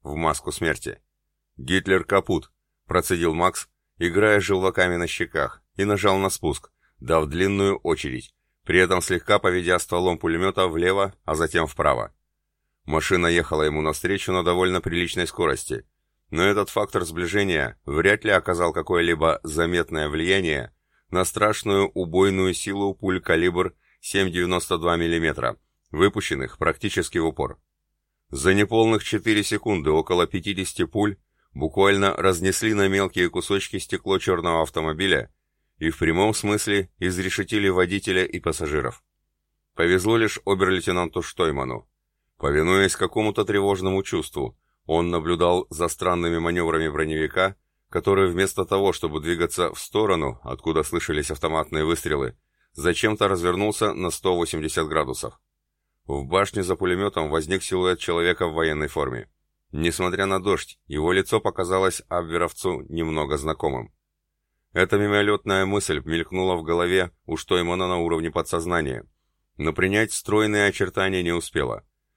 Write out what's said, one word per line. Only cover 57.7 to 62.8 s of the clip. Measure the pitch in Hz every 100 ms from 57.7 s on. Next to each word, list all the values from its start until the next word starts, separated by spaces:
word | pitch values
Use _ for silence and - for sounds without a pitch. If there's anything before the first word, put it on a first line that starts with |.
| 92 92 87
человека | - 85 87 87 87
в |
военной | 80 80 76 76
форме. | - 67 62 55 _ _ _ _
Несмотря | 73 82 - 90 90 98
на | 95
дождь, | 95 87 - - _
его | 73 80
лицо | 92 95 113
показалось | 101 90 87 95 95 - -
абверовцу | 87 85 85 87 - 95 76